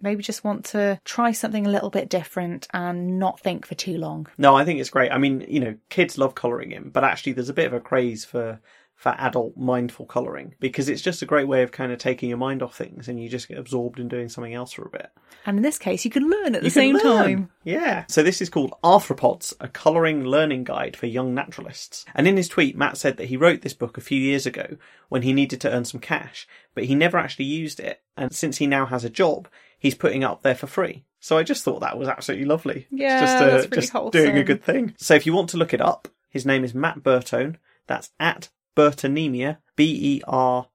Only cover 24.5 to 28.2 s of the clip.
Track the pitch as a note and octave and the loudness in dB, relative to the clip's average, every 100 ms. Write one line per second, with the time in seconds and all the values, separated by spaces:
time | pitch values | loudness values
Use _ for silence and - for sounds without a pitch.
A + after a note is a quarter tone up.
24.5 | A#2+ - - - - _ B2+ B2 C3+ C3+ | -6 -10 -12 -20 -20 _ -2 2 2 2
25.5 | - B2+ B2 A#2+ B2 - D#3+ - - - | 0 -2 -2 -4 -8 -4 -4 -4 -16 -20
26.5 | - _ - B2+ C#3 E3+ F3 - - C#3 | -20 _ -6 0 2 4 2 -2 -4 -4
27.5 | D#3 D#3 - - - _ - | -4 -6 -8 -10 -12 _ -8